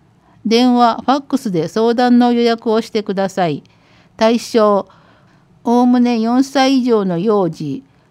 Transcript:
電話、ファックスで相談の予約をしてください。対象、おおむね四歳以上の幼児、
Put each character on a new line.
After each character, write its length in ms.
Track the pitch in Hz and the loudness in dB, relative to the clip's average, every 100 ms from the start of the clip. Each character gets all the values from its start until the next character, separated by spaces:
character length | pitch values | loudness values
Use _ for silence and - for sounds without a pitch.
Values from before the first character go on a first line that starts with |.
| _ _ _ _ 208 | _ _ _ _ -2
電 300 | 233 247 240 | 2 2 4
話、 260 | 240 226 - | 2 0 -2
フ 60 | |
ァ 40 | 285 | -2
ッ 40 | |
ク 160 | 285 269 | -2 -6
ス 140 | 220 | -4
で 160 | 208 170 | -4 -4
相 260 | 220 233 | -2 0
談 260 | 233 247 240 | 0 2 4
の 120 | 247 | 2
予 100 | 240 | 2
約 300 | 233 233 240 | 0 -2 -2
を 80 | 214 | -2
し 80 | 220 | -2
て 140 | 220 | -6
く 120 | 208 190 | -4 -4
だ 140 | 190 | -4
さ 180 | 196 170 | -2 -2
い。 160 | 143 - _ _ _ _ - | -4 -10 _ _ _ _ -2
対 220 | 226 240 | 0 0
象、 500 | - 233 214 202 - - _ _ _ _ _ _ | -2 0 2 2 -4 -16 _ _ _ _ _ _
お 180 | 247 240 | -2 0
お 40 | 247 | 2
む 140 | 247 | 2
ね 200 | 240 233 | 0 0
四 240 | 226 247 | 0 0
歳 340 | 269 277 262 269 | 0 0 2 2
以 60 | |
上 200 | 247 220 | 2 0
の 140 | 190 170 | 0 -2
幼 320 | 220 208 175 | 0 0 -2
児、 340 | 151 151 - - _ _ | -4 -10 -10 -14 _ _